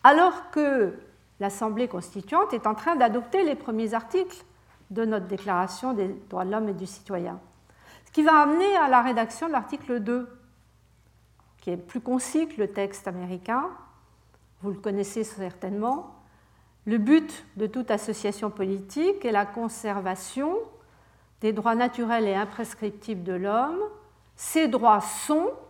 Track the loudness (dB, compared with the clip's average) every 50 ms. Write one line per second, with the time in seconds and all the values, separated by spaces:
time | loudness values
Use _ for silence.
0 | 10 10 8 10 6 4 4 -2 -12 -4 -2 0 2 2 2 2 0 0 -2 -10
1 | -18 -20 _ _ _ _ _ _ -4 -4 -2 -2 -4 -2 0 -2 -2 -4 -4 -10
2 | -10 -10 -12 -12 -8 0 2 2 2 2 -2 -2 0 -2 -2 0 0 0 4 4
3 | 4 4 4 0 -4 0 2 2 2 2 0 -2 -4 -6 -4 -2 -2 -2 -2 -4
4 | -4 0 0 0 0 -2 -8 -18 -20 -20 _ _ _ _ -20 _ _ _ -4 -2
5 | 0 0 0 -2 -2 -4 -8 -6 -2 0 0 0 0 -2 -4 -6 -4 -2 -2 0
6 | -2 -2 -4 -8 -12 -8 -6 -4 -2 -2 -2 -2 -2 -2 -4 -6 -8 -10 -12 -16
7 | -10 -8 -6 -6 -6 -6 -8 -12 -16 -20 _ _ _ _ _ _ -20 -20 -20 -20
8 | _ -2 0 4 6 8 8 8 8 6 4 4 4 4 4 4 6 6 6 6
9 | 6 4 2 0 0 -2 -4 -6 -4 -2 -2 -2 -2 -4 -10 -10 -4 -4 -4 -4
10 | -2 -2 -2 -2 -4 -8 -14 -20 -20 _ _ _ _ _ _ _ _ _ _ _
11 | _ _ _ _ _ _ _ _ _ _ _ _ -8 -6 -6 -6 -8 -10 -10 -8
12 | -4 -2 -2 -2 -2 0 0 0 0 0 -2 -4 -4 -4 -2 -4 -4 -4 -6 -8
13 | -8 -8 -8 -6 -8 -8 -8 -8 -4 -2 -2 -2 -2 -4 -10 -14 -20 -20 _ _
14 | _ _ _ _ _ _ _ _ _ _ _ _ -8 -8 -8 -6 -6 -4 -2 -2
15 | -4 -4 -4 -6 -6 -6 -6 -10 -10 -10 -10 -10 -8 -6 -4 -2 -2 -2 -2 -4
16 | -6 -14 -20 -20 -20 -20 _ _ _ _ _ _ _ _ _ _ _ -2 0 0
17 | 4 6 6 6 6 2 -12 -16 -18 -18 -6 -4 -4 -4 -2 -6 0 0 0 0
18 | 0 -4 -6 -2 -4 -4 -4 -2 -6 -6 -4 -4 -2 -2 -2 -4 -6 -8 -4 0
19 | 0 0 0 0 -2 0 2 2 0 0 -4 -6 -6 -6 -6 -6 -6 -6 -4 -4
20 | -4 -4 -6 -6 -8 -10 -6 -4 -4 -2 -2 -4 -6 -8 -16 -20 -20 _ _ _
21 | _ _ _ _ _ _ _ _ -2 -2 -2 0 0 2 2 2 2 0 0 -4
22 | -2 0 0 2 2 2 0 0 -2 -4 -6 -10 -10 -10 -8 -6 -6 -8 -8 -8
23 | -8 -8 -8 -6 -4 -4 -4 -2 -2 0 2 2 0 0 -2 -4 -4 -6 -8 -16
24 | -20 -20 _ _ _ _ _ -14 -12 -2 2 2 2 2 2 4 6 6 6 6
25 | 4 -4 -8 -8 -2 2 2 2 2 0 -2 -6 -16